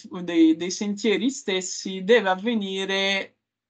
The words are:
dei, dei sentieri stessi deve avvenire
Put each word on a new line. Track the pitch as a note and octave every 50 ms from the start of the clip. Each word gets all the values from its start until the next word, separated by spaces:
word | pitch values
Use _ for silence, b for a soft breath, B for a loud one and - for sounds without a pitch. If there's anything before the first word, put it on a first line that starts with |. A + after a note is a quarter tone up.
| - - - F#3 F3+
dei, | F3 F3 E3 E3 D#3+ D#3+
dei | E3 F3 F#3
sentieri | F3+ - G#3+ G#3 G3+ G3+ - A3+ G3 F3 G#3 C4+
stessi | C4+ - - - F#3+ F#3 F#3 - - - - F#3 F#3+ F#3+ F#3
deve | F#3 A#3+ A#3 G3+ F#3+
avvenire | F#3 F#3 G3 A#3 A#3+ A3 G3 F#3+ F#3+ F#3+ F#3+ F#3+ G3 G3 G3 G3 G3 G3 F#3+ - _ _ _ _ _ _ _ _